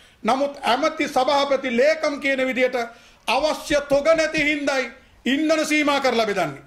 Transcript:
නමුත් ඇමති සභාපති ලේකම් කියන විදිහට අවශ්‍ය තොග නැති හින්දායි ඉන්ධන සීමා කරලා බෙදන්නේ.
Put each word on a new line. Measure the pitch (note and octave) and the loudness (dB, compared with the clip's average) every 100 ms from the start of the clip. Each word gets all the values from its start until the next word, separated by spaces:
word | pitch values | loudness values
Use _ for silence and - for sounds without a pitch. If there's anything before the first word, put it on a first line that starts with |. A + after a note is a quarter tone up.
| - _ | -20 _
නමුත් | G#3+ C4 C#4+ - | -2 0 0 -2
ඇමති | - B3+ D#4 D#4 C#4+ | -2 0 0 -2 -2
සභාපති | B3+ C4 C#4+ C#4 C4+ C4+ A#3 | 0 2 2 2 0 0 2
ලේකම් | D4 D#4 D4+ C#4 | 2 2 -2 -2
කියන | C#4 C4 C4 | -2 0 0
විදිහට | A#3+ B3+ B3 A#3 - - _ - | 0 0 -2 -6 -12 -20 _ -2
අවශ්‍ය | B3 D4+ - - C#4+ C#4+ | 0 0 -2 -2 -2 2
තොග | C#4 D#4 | 0 2
නැති | E4 D#4 D#4+ | 2 2 0
හින්දායි | D4 D4+ C#4+ C4+ A#3+ - _ _ | -2 -2 -2 -2 -4 -10 _ _
ඉන්ධන | A#3 C#4+ D#4 D#4 D4 | -2 0 2 2 2
සීමා | D4+ D4 C#4 | 0 2 2
කරලා | C4 A#3 G#3+ | 2 0 0
බෙදන්නේ. | F#3+ D#3 C3+ | -2 -4 -6